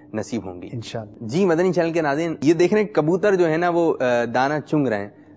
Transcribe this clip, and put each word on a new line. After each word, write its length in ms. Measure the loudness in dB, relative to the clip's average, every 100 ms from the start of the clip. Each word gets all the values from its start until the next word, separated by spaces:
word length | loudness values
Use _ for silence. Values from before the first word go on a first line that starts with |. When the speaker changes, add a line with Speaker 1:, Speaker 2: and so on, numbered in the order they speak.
| -12
Speaker 1:
نصیب 320 | -10 -6 -8 -8
ہوں 160 | -12
گی۔ 60 | -12
Speaker 2:
انشاءاللہ۔ 560 | -12 -10 -12 -12 -14 -6
Speaker 1:
جی، 180 | 0 2
مدنی 260 | 2 2
چینل 200 | 0 0
کے 100 | 0
ناظرین، 340 | -2 -2 -4 0
یہ 120 | 2
دیکھ 200 | 4 4
رہے 80 | 2
ہیں 60 | 2
کبوتر 460 | 0 2 2 2
جو 160 | 2 2
ہے 60 | 2
نا 120 | 2
وہ، 260 | 2 2 2
آ، 240 | 2 0 0
دانہ 200 | 0 0 -2 -2
چنگ 220 | 0 0
رہے 120 | -2
ہیں، 80 | -4 -12 -20